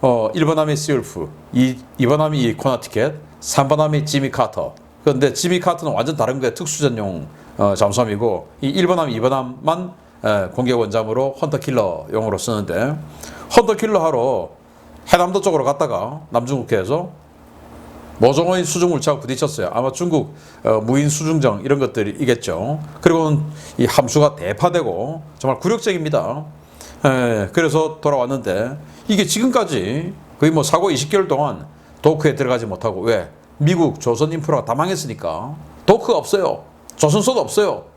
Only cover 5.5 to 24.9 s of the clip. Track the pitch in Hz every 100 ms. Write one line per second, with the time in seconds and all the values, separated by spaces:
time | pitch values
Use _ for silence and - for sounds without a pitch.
5.5 | 180 175 170 160 101 123 151 113 135 131
6.5 | - 170 - 147 113 104 87 71 - -
7.5 | - 101 95 104 101 117 101 117 92 -
8.5 | - 135 190 175 180 156 110 123 135 127
9.5 | 127 147 170 180 - - - 107 104 92
10.5 | 92 127 123 110 110 110 113 135 135 156
11.5 | 147 - 127 101 80 78 107 110 98 -
12.5 | 107 95 87 123 151 - - - - -
13.5 | - 214 214 220 208 160 139 123 117 82
14.5 | - - - - - - 180 180 190 190
15.5 | 160 131 143 143 101 107 151 - 120 120
16.5 | 139 113 113 92 147 180 - - - -
17.5 | - - - - - - - 117 139 170
18.5 | 185 160 175 175 156 120 139 120 127 147
19.5 | 147 90 110 127 131 175 156 - - -
20.5 | - 113 110 110 135 147 151 156 160 131
21.5 | 101 113 139 131 - 104 - 135 120 -
22.5 | 82 110 151 151 - - 165 160 151 -
23.5 | - - - 123 - 127 151 151 147 87
24.5 | 104 180 175 131